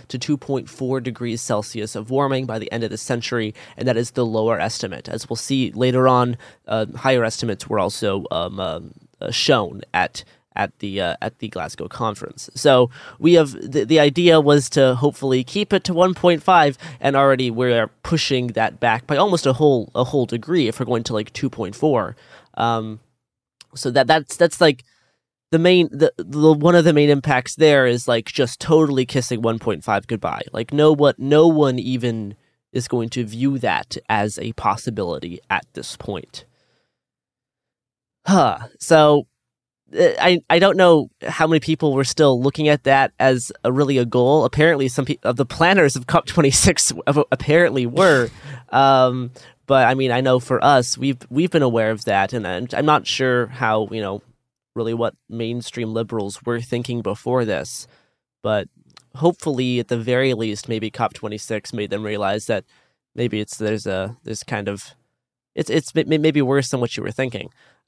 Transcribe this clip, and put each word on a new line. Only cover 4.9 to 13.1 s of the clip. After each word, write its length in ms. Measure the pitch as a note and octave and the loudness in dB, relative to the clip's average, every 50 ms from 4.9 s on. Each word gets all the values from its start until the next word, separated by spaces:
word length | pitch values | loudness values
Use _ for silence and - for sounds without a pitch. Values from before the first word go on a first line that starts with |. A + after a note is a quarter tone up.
| F#2 - - - | -10 -12 -12 -12
As 180 | - A#2 - - | -12 -12 -10 -10
we'll 80 | A#2 | -10
see 360 | - - - C#3 C3 B2+ F2+ | -10 -6 -4 -2 -2 -2 -4
later 360 | - G#2+ B2+ B2+ B2 B2+ B2+ C3 | -2 -2 -2 0 2 2 2 4
on, 300 | B2+ B2+ B2 B2 A#2+ - - - - _ _ - | 4 4 2 0 -4 -8 -12 -20 -20 _ _ -6
uh, 180 | G#2+ A2 A2 - - | -4 -4 -4 -6 -8
higher 280 | B2 - C3 C3+ B2 A#2 | -4 -2 0 0 2 0
estimates 440 | A2 - - - A#2 G2 - - - | -2 -4 -6 -6 -6 -6 -8 -8 -4
were 120 | A2+ G#2 | -2 -2
also, 460 | F2+ F#2 - - G#2+ G2+ G2 G2 - - | -2 -2 -4 -4 -4 -4 -4 -4 -6 -6
um, 300 | - E2 F2 F2+ F#2 F#2+ | -6 -6 -6 -6 -6 -8
um, 320 | F#2+ E2+ D#2 E2+ E2+ - - - _ _ _ _ | -6 -6 -8 -10 -12 -16 -20 -20 _ _ _ _
uh, 120 | - - | -10 -8
shown 500 | A2+ - - - C#3 A#2 G2+ E2+ - - - - - | -6 -4 0 2 2 2 2 -2 -6 -14 -14 -6 -2
at, 280 | F2+ F2+ - - - - _ _ _ _ _ _ | -2 -2 -2 -4 -12 -18 _ _ _ _ _ _
at 220 | F#2 G2+ - - _ | -6 -6 -6 -6 _
the, 240 | - G2+ F#2+ G2 | -12 -8 -6 -4
uh, 140 | F#2 E2+ - - - | -4 -4 -4 -6 -8
at 160 | G#2+ - _ | -10 -10 _
the 80 | - G#2+ | -14 -12
Glasgow 400 | - F#2 D#2 - - - - - | -10 -10 -10 -10 -10 -12 -14 -14
conference. 640 | - - A#2+ A2 G#2 - - - - - - - _ | -8 -6 -6 -6 -6 -8 -12 -16 -16 -18 -20 -16 _
So 380 | - - D3 C3 B2+ B2+ B2 - - - - | 0 4 4 6 6 4 2 0 -10 -20 -20